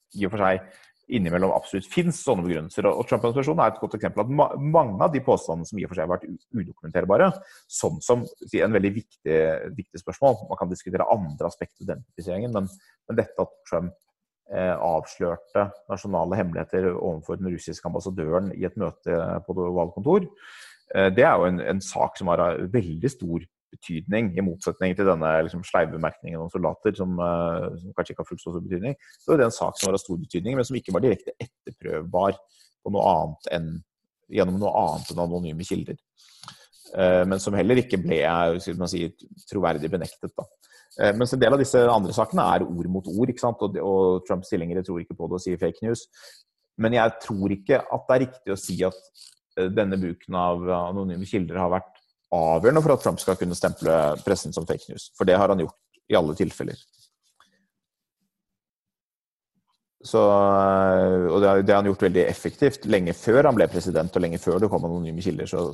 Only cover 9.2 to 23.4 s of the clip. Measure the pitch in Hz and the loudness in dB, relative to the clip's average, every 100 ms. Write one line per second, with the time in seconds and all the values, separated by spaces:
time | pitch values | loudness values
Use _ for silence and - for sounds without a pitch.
9.2 | - 80 80 80 - - - 87 - - | 0 2 2 -2 -6 -12 -14 -14 -12 0
10.2 | 139 107 - 95 90 90 92 90 - 110 | 0 0 -6 -6 -6 -6 -6 -2 0 0
11.2 | 82 73 85 - 87 _ 95 85 - - | -2 -4 -6 -6 -12 _ -10 -10 -12 -14
12.2 | 92 95 123 107 95 - _ _ - 113 | -8 -6 -4 -4 -4 -10 _ _ -4 -2
13.2 | 107 - 92 _ - 87 87 - _ _ | -2 -2 -4 _ -6 -4 -4 -10 _ _
14.2 | _ _ - 98 92 82 85 80 - - | _ _ -10 -4 -2 -2 0 -2 -4 -6
15.2 | 90 85 _ 101 101 - - 98 104 90 | -4 -4 _ 0 0 -4 -10 -8 -4 -2
16.2 | 85 101 90 85 82 95 92 87 92 80 | 0 0 -2 -4 -4 0 0 -2 -4 -6
17.2 | - 92 92 82 - - 85 85 95 92 | -8 -6 -6 -6 -10 -10 -8 -6 -6 -6
18.2 | 78 87 98 - 92 110 85 - 87 85 | 0 0 -2 -6 -6 -4 -6 -6 -4 -2
19.2 | 92 87 90 90 87 90 87 98 120 190 | -2 -6 -6 -4 -2 -2 -4 -4 2 2
20.2 | 180 _ - - - - - 98 95 98 | 0 _ -20 -20 -20 -20 -6 2 4 6
21.2 | 156 98 90 90 - 98 - - - - | 6 6 2 0 -2 -4 -4 -4 -4 -2
22.2 | 87 87 87 82 92 120 90 80 131 - | 0 2 2 0 -2 -2 -2 -4 -4 -4
23.2 | 87 82 | -6 -6